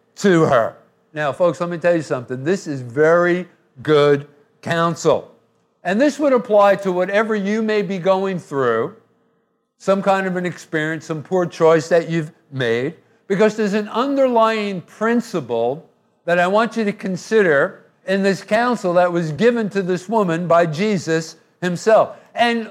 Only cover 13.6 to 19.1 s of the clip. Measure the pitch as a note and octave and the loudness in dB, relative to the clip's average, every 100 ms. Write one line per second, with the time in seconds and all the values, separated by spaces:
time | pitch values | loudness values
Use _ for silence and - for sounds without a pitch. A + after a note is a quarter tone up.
13.6 | G#3 G#3+ G#3 A3 C#4 C#4 C4 A#3 A3 G#3+ | -2 -2 -4 -4 -2 0 2 2 2 0
14.6 | G3+ F#3 - - A3 A#3 - F3 A#2+ A#2 | -4 -8 -12 -6 -2 -2 -2 -8 -4 -2
15.6 | A#2+ D3+ - _ _ _ E3+ F3 F3+ G#3 | -2 -4 -12 _ _ _ -2 0 2 2
16.6 | A#3 A#3 G#3 G#3 G3+ F3+ - A3 F3+ C#3+ | 0 -2 -4 -4 -8 -8 0 2 4 2
17.6 | F#3 - _ _ - G3 G3 F#3+ - G#3+ | 0 -4 _ _ -4 0 0 -2 -2 -2
18.6 | B3 A#3 F#3 F3 F3+ | 0 -2 0 2 2